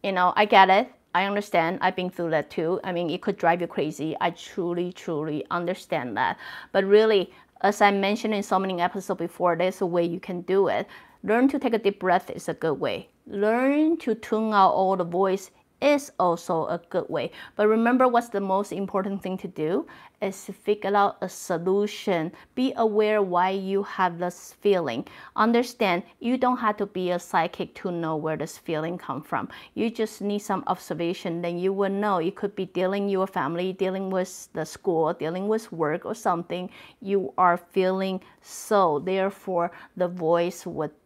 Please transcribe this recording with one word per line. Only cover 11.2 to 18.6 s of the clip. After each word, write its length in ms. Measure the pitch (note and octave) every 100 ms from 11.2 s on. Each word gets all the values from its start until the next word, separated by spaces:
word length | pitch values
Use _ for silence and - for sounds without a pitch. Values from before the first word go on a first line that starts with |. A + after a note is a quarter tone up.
Learn 260 | F#3+ A3+ C4
to 100 | C4+
take 160 | B3+
a 40 | A3+
deep 200 | A3 G3
breath 320 | F#3 F3+ -
is 180 | - -
a 60 |
good 240 | D#3+ D#3+ C#3
way. 300 | D3 F#2 F#2 _ -
Learn 680 | G3 G#3 A#3 C4 C#4+ D#4 E4
to 160 | -
tune 380 | A3+ - A3 A3
out 180 | G#3 F#3+
all 260 | - F#3+ F#3+
the 80 |
voice 460 | E3+ F3+ G3 F#3+ - _ _ _
is 320 | C#4 C#4+ C#4 _
also 480 | F3+ E3+ - E3+ D#3
a 120 | E3+ -
good 180 | F#3 -
way. 240 | D3+ B2+ - - -
But 100 | G#3+
remember 400 | A3 A#3 B3+ B3+
what's 220 | A#3+ A#3
the 120 | G3+
most 300 | G3 F#3+